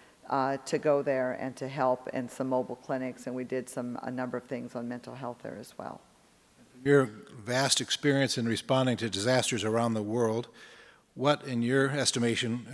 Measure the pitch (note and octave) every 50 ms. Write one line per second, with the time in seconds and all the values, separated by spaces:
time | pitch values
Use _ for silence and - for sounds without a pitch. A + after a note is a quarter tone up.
0 | - - - _ - - - C#3 C3 C3+ C#3 C3+ - - - D3 A#2 D#3 C#3+ C#3+
1 | C#3 C#3+ C3+ C3 B2+ B2+ B2 - - C3 C3+ - C#3 C3 C3+ D3+ C3 C3 B2+ B2+
2 | - - - B2+ B2 A#2 - - C3+ C3 C3 B2+ B2 - B2 - - - C#3 C3
3 | C3 B2+ B2 - - C3 B2 B2+ B2+ B2 C3 C3 B2 - - B2+ B2 A#2+ A#2+ A#2
4 | - - B2+ B2+ B2+ B2 B2 B2 A#2+ - C#3 A#2+ B2 A#2+ - B2 A#2+ A#2+ A#2+ A#2+
5 | - - A#2 B2+ C#3 B2 A#2+ - - - - G2+ A2+ - - - - - - -
6 | - _ _ _ _ _ _ _ _ _ _ _ - _ - B2+ B2+ C#3 C#3+ C#3+
7 | C3 A2+ G#2+ G#2 - - - B2+ G#2 A2 A#2+ C3 C#3 C3 - - A#2+ - - -
8 | - D3 C#3 C#3 C3+ B2 - - A#2 A#2 A2+ G2+ - - C3 C3 C3 B2+ A#2+ -
9 | A#2 A2+ F#2+ G2 G2+ B2 C3 B2+ A2+ - C3+ A2 F#2+ A2 A2 A#2 A#2 A#2 A2+ A2
10 | G#2 G#2 A2 B2 A#2+ A2 A2 A#2 A#2+ - - - - - - - - - - _
11 | _ _ _ - B2+ C#3+ D3 C#3+ - C#3 B2+ A#2 A#2 A#2 C3 C3+ C3+ C#3 C#3 C#3+
12 | B2+ - - C3 A#2 A#2+ A#2 - - A#2 A#2 B2 A#2 A2